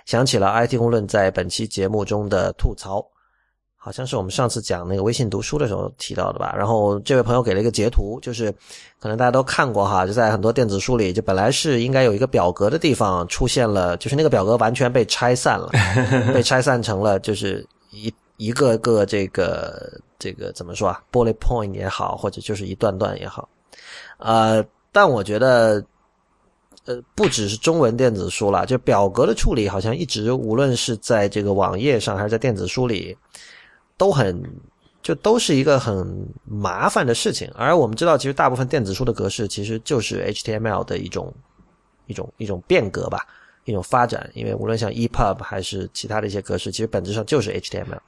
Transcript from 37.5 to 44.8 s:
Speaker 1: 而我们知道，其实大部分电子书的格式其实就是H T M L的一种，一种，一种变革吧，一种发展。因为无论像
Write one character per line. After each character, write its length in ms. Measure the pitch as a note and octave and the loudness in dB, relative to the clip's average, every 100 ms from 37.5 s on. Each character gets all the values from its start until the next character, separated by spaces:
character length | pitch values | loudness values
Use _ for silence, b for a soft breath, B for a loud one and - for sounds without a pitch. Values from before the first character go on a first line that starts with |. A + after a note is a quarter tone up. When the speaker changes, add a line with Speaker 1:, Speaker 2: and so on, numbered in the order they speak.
Speaker 1:
而 220 | - B2 F3 | -4 2 4
我 100 | A#2+ | 2
们 80 | |
知 100 | A2 | 2
道， 140 | E3+ D3 | 2 2
其 60 | |
实 80 | C3+ | 2
大 180 | C3+ C#3+ | 0 0
部 60 | B2+ | 2
分 100 | C3 | 0
电 180 | D3+ | 0
子 80 | G2+ | -2
书 120 | G2 | -2
的 80 | A#2 | -2
格 160 | G#2+ G2 | -2 -4
式 180 | - G#2 | -4 -6
其 160 | - | -6
实 160 | G2+ A2 | -6 -6
就 160 | - C#3 | -2 -2
是 200 | G#2 G2 | -2 -4
H 200 | F#2 G#2+ | -4 -6
T 100 | - | -6
M 140 | G#2+ A2+ | -4 -2
L 160 | A2 | -2
的 160 | F#2 F#2 | -2 -6
一 80 | F#2+ | -6
种， 260 | F#2+ F2+ - _ _ _ _ _ _ _ | -8 -10 -14 _ _ _ _ _ _ _
一 60 | |
种， 160 | F#2+ F2+ _ | -12 -12 _
一 60 | |
种 160 | G#2+ F#2 - | -8 -8 2
变 240 | F3+ G#2 | 2 2
革 180 | F2 E2+ | -4 -6
吧， 160 | F#2+ - b b b - | -6 -8 b b b -6
一 60 | |
种 80 | G2+ | -6
发 240 | F2+ B2+ | 0 0
展。 240 | A#2+ A2+ - | 2 -2 -10
因 100 | - | -10
为 80 | A2 | -6
无 140 | G#2 G#2 | -4 -4
论 100 | |
像 160 | A2+ | -2